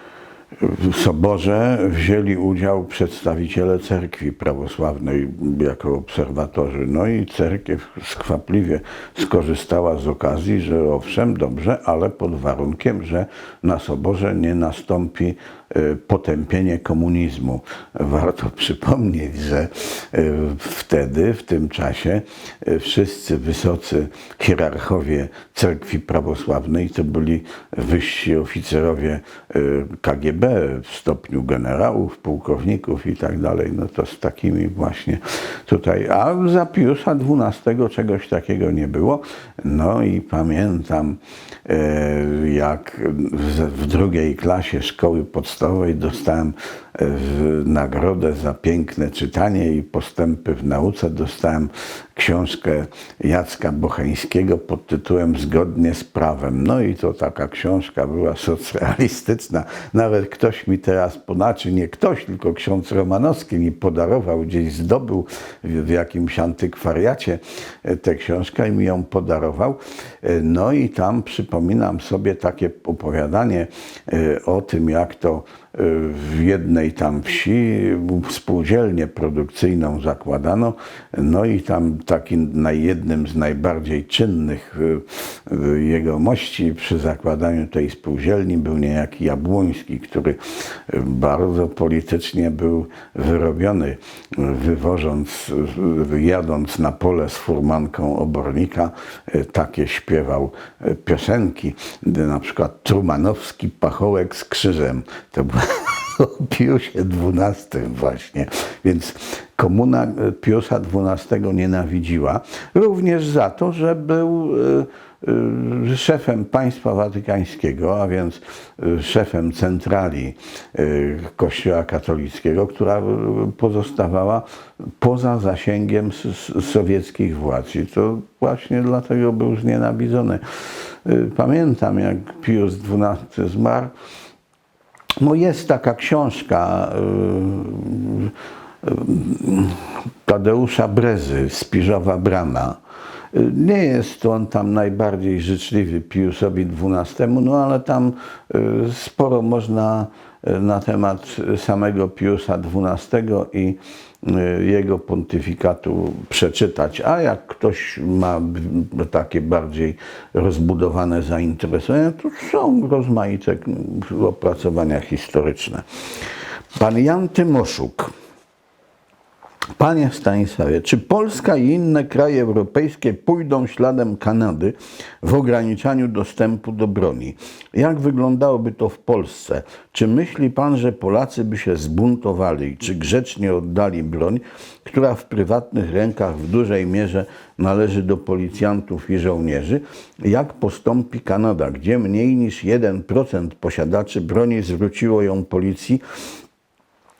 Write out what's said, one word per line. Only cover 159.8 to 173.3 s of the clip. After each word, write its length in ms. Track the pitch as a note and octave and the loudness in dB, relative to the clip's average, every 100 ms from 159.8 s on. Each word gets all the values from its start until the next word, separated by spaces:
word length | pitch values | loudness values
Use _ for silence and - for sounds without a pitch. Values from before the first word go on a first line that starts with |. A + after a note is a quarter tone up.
| D#2+ - - - - | -2 -4 -12 -18 -6
rozbudowane 880 | - F#2 D#2+ E2 F2 F2 E2+ F2 E2+ | 0 0 2 2 2 2 0 0 0
zainteresowania, 880 | D2+ E2 E2+ E2 E2 D#2 - C#3 D#3+ | 0 0 -2 -2 -2 -2 0 2 2
to 180 | D#3+ D#4 - - | 0 -8 -8 -2
są 360 | G#4 F4 B3 D#3+ | 0 4 2 4
rozmaite, 640 | C#3 B2+ A2+ A#2 D3+ - | 2 2 2 0 -2 -2
mm, 720 | - - - - F2+ - - G2 | -2 -2 -6 -6 -6 -6 0 0
opracowania 760 | - F2+ F2 F2+ E2+ D#2+ D2 | 2 0 0 0 2 2 0
historyczne. 840 | - D2+ - D2+ D2+ - - - - - - - - - - - - - | -2 -6 -2 0 0 -2 -8 -10 -12 -14 -14 -12 -12 -12 -12 -14 -10 2
Pan 200 | A2 A2+ | 2 4
Jan 300 | C#3 F3 F#3 | 4 4 2
Tymoszuk. 920 | F#3 E3+ C#3 A#2 - B1 - - - - - _ _ _ _ _ _ _ _ _ _ - - - - | 2 4 4 2 -2 -6 -4 -8 -8 -20 -20 _ _ _ _ _ _ _ _ _ _ -20 -12 -10 0
Panie 320 | D3+ E3 C#3 | 2 4 2
Stanisławie, 680 | - G2 G2+ G2 - D2 E2 | 2 0 2 0 0 2 2
czy 160 | - A2+ | 2 0
Polska 600 | - G3+ G#3+ G#3 - D3+ | 2 2 2 0 2 4
i 120 | B2 | 4
inne 340 | E3+ E3 D#3 | 4 4 2
kraje 380 | C#3+ C#3+ D3 C3+ | 2 2 4 4
europejskie 720 | A#2 G#2+ G2 D3 D3+ D3+ B2 | 4 2 2 0 0 0 -2
pójdą 540 | G2+ - | 0 2